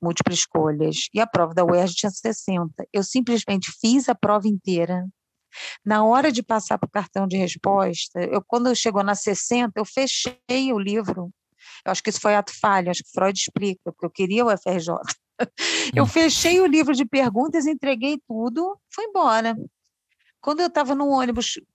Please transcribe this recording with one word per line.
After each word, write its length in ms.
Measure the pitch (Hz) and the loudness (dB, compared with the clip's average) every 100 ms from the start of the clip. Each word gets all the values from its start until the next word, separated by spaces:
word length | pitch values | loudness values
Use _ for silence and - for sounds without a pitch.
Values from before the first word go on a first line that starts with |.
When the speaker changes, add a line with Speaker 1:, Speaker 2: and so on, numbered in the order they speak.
Speaker 1:
múltiplas 380 | 165 170 - 170 | -4 -2 -2 -2
escolhas. 680 | - 165 156 151 156 160 - | -2 0 0 0 -2 -2 -4
E 60 | 208 | -2
a 80 | 226 | 0
prova 260 | 180 165 | 0 0
da 100 | 165 | 2
uerj 300 | 175 175 185 | 4 4 2
tinha 160 | 175 208 | 0 -4
sessenta. 760 | - 226 220 - 185 170 - - | -4 -6 -4 -2 -2 -4 -8 -6
Eu 100 | 202 | -4
simplesmente 680 | 190 254 247 233 - 196 - - | -2 -2 0 -2 0 -4 -4 -2
fiz 300 | 226 262 254 | 2 4 2
a 60 | 226 | 0
prova 320 | 208 208 208 | 2 2 2
inteira. 600 | 196 - 175 170 180 185 - _ _ _ - - - 208 | -2 0 0 0 -2 -6 -12 _ _ _ -16 -14 -10 0
Na 180 | 214 | 4
hora 280 | 220 247 302 | 6 6 4
de 120 | 233 | 0
passar 340 | - 226 - 208 | 0 -2 0 -2
pro 120 | - | -2
cartão 360 | 208 175 196 196 | -4 -4 -4 -2
de 100 | 185 | 0
resposta, 840 | 180 - - 98 - - - - | -2 -2 2 2 2 -2 -8 -6
eu, 220 | 180 202 - | -2 -2 0
quando 300 | 240 247 233 | 0 2 2
chegou 280 | 233 202 | 0 0
na 120 | 196 202 | 0 0
sessenta, 640 | - 190 - 240 240 214 | -2 -2 0 0 0 -2
eu 60 | 208 | -4
fechei 880 | - 269 - 247 247 - 254 262 | -2 -2 -2 -4 -8 -4 -2 0
o 40 | 220 | -2
livro. 520 | 196 214 190 185 175 - _ _ - - - | 0 -2 -2 -6 -8 -14 _ _ -20 -10 -4
Eu 60 | |
acho 120 | 185 | -2
que 60 | - | -2
isso 100 | - | 0
foi 160 | 214 208 | 2 2
ato 160 | 202 - | 0 -2
falho, 320 | 214 196 180 | 2 2 0
acho 120 | 175 | -4
que 80 | - | -6
Freud 280 | - 190 190 | 0 0 0
explica, 520 | - - 196 185 - | -4 -2 -4 -4 -10
porque 140 | - 170 | -8 -10
eu 60 | |
queria 340 | - 185 214 240 | -4 -2 2 2
o 60 | |
F 180 | 196 - | 0 0
R 100 | 180 | -2
J. 220 | 165 165 - - _ - | -2 -6 -6 -12 _ -8
<laughs> 540 | 233 - 349 320 285 - | -8 -4 -4 -2 -2 2
Eu 80 | |
Speaker 2:
Hum. 40 | 277 | 2
Speaker 1:
fechei 520 | 320 320 - 330 359 | 4 2 2 2 4
o 40 | 370 | 4
livro 280 | 302 285 | 4 4
de 120 | 262 262 | 2 2
perguntas, 600 | 269 254 202 294 330 294 | 2 2 0 0 0 0
entreguei 500 | 302 277 254 269 294 - | -2 -2 -2 -2 -4 -6
tudo, 500 | 220 233 247 359 403 _ | -6 -4 -2 -4 -6 _
fui 120 | - 440 | -10 -4
embora. 500 | 392 294 226 226 220 - _ _ _ _ _ _ _ | 0 2 2 0 -6 -10 _ _ _ _ _ _ _
Quando 200 | - 302 | -4 -2
eu 80 | 349 | 0
tava 240 | 302 262 277 | 0 0 0
no 120 | 285 | 2
ônibus 500 | 269 254 233 226 - - | 2 0 -2 -4 -8 -14